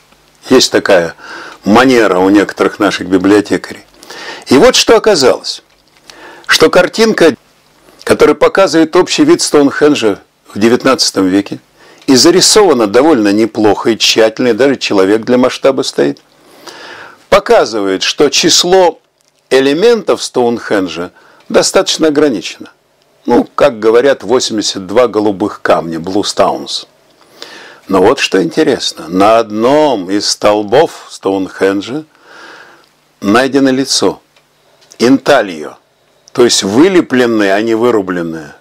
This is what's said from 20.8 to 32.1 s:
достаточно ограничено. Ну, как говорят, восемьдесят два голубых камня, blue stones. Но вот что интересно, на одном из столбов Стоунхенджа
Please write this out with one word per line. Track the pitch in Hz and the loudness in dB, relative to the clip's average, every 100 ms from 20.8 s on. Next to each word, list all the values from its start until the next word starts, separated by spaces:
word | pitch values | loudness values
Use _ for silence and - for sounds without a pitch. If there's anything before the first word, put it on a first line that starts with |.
| 92 80 90 - _ _ _ | -4 -8 -12 -16 _ _ _
достаточно | 226 165 190 185 - 160 | -2 0 -2 -2 -2 0
ограничено. | 143 147 101 - - - _ _ _ _ _ - | 0 0 -2 -8 -16 -20 _ _ _ _ _ -2
Ну, | 120 - | -2 -2
как | - 147 113 | -2 -2 0
говорят, | 110 117 139 127 | 2 2 2 -2
восемьдесят | 98 123 - 110 95 101 92 | -2 -2 -2 -4 -6 -8 -4
два | 107 120 | 0 0
голубых | 107 107 92 101 - | 0 -2 -2 -6 -6
камня, | - 90 82 82 | -2 -2 -2 -8
blue | 82 101 | -6 -4
stones. | 95 - 90 69 69 - - _ _ _ _ _ - - - - - | -4 -2 -2 -2 -8 -12 -14 _ _ _ _ _ -20 -20 -20 -20 -6
Но | 95 | 0
вот | 98 139 | 2 0
что | - 190 | -2 -2
интересно, | 170 156 160 120 - - 78 | -2 -2 -2 -2 -6 -12 -8
на | 92 101 113 | 0 2 2
одном | 110 104 117 147 151 113 90 | 0 -2 0 2 2 -2 -4
из | 101 - | -4 -4
столбов | - 104 107 104 123 160 - - | -2 0 0 2 2 0 -4 -20
Стоунхенджа | - 92 98 92 - 95 98 98 143 156 | -10 -6 -4 -6 -4 -2 -2 -6 -10 -12